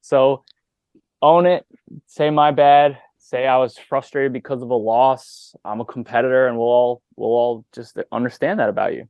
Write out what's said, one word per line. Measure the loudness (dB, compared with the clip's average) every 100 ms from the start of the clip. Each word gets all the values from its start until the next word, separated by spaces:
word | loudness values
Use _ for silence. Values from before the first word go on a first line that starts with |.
So | -2 2 2 0 _ _ _ _ _ _ _ _
own | 4 4
it. | 4 0 -4 _ _ -20 _
Say, | -4 -2
"My | 2 2
bad." | 4 6 6 4 -2 _ _
Say, | _ -6 0
"I | 0
was | -2 -6
frustrated | -6 -6 -6 -4 -4
because | -6 -8 -10
of | -4
a |
loss. | -4 -2 2 2 0 -8 -20 -20 _
I'm | -12 -10
a |
competitor," | -10 -12 -6 -2 0 2 0
and | -2
we'll | 0
all, | 2 0 -4 _ -10
we'll | -4
all | -2 -2 -4 -12
just | -20 -18 -14 -10
understand | -6 -6 -4 -6 -2
that | -2
about | -2 -4
you. | -6 -14